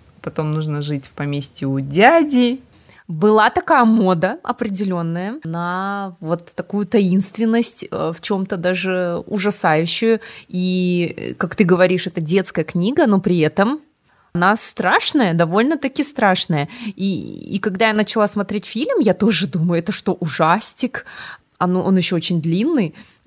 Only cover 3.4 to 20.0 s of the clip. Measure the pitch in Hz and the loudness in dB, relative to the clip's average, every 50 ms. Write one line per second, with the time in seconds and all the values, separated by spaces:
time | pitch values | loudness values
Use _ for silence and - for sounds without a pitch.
3.4 | 214 240 - 359 370 - 320 262 240 220 220 226 185 185 185 160 190 190 262 359 | 4 4 2 0 0 2 4 4 6 4 4 4 4 2 2 2 0 -2 -2 -4
4.4 | - - 247 - 240 208 196 185 208 190 180 170 170 165 165 175 185 208 254 311 | -6 -6 -4 -4 -4 -4 -4 -4 -4 -2 -2 -2 -2 -4 -4 -4 -6 -8 -8 -10
5.4 | - 165 165 170 170 175 180 185 196 196 202 202 196 190 170 - 170 156 170 170 | -8 -8 -6 -6 -4 -4 -4 -4 -4 -4 -6 -6 -8 -10 -10 -8 -4 -4 -4 -4
6.4 | - - - - - - 196 208 202 202 - 208 196 180 185 196 190 - - 214 | -6 -10 -12 -12 -8 -4 -4 -4 -2 0 2 2 4 4 4 2 2 0 -2 0
7.4 | 226 220 226 233 226 - - - - - - - 160 160 170 - - - 202 190 | 0 2 2 2 2 0 -2 -6 -8 -6 -4 -4 -2 -4 -4 -6 -4 -4 -2 -2
8.4 | 190 190 202 175 160 180 185 170 190 190 185 185 180 175 170 170 - - 208 202 | -2 -4 -4 -2 -2 -2 -2 -2 -2 -2 -2 -2 -2 -2 -4 -6 -6 -4 -4 -2
9.4 | 185 208 202 - - 165 156 156 170 170 - - 226 226 226 220 - - - - | 0 0 0 0 0 0 2 2 0 0 -2 0 2 2 2 0 -2 -10 -20 -20
10.4 | - - - 180 180 185 180 185 180 180 175 175 170 - - - 53 60 - - | -16 -8 -6 -2 -2 0 0 0 0 2 0 0 0 -2 -4 -8 -10 -10 -6 -6
11.4 | - 165 - - 202 170 185 170 185 175 185 175 - 175 - 180 156 151 180 196 | -6 -4 2 2 4 4 6 6 4 4 4 0 -2 -4 -6 -6 -2 0 0 0
12.4 | 185 - - 170 156 - - 170 175 220 285 349 302 220 202 190 - 180 180 170 | 0 0 -2 -4 -4 -2 -2 -2 0 0 2 2 4 4 4 4 4 2 2 2
13.4 | 151 156 - - 202 233 294 311 _ _ _ _ _ _ _ _ _ _ - 175 | 2 2 2 2 0 0 0 -4 _ _ _ _ _ _ _ _ _ _ -2 2
14.4 | 175 196 214 233 - - - - - 185 262 440 - - - 294 233 180 160 165 | 2 2 2 2 0 -2 -2 -2 0 2 2 2 2 2 2 2 2 4 4 2
15.4 | 170 160 180 208 240 294 330 302 - 269 - - 277 - - - 226 196 185 - | 2 2 2 2 2 2 0 -2 -2 -4 -4 -2 -4 -4 -2 0 2 2 2 2
16.4 | - - 160 147 143 - - - 233 214 - - 95 98 90 - 69 55 50 50 | 0 -2 -2 -2 -2 -4 -8 -10 -10 -10 -8 -4 -4 -4 -4 -4 -6 -10 -14 -14
17.4 | 50 - - 190 - - - 185 226 220 208 214 208 - - 226 208 208 - 208 | -10 -8 -6 -4 -4 -4 -2 0 0 2 2 0 0 0 0 0 0 0 0 -2
18.4 | 196 - 202 208 - - - 220 294 494 523 381 240 214 175 - 202 226 190 151 | -4 -4 -4 -6 -6 -6 -6 -4 -2 0 0 2 2 2 2 2 2 2 2 0
19.4 | 196 139 - 165 165 175 170 170 170 - - - | -2 -2 -2 -2 0 0 0 0 -2 -4 -6 -4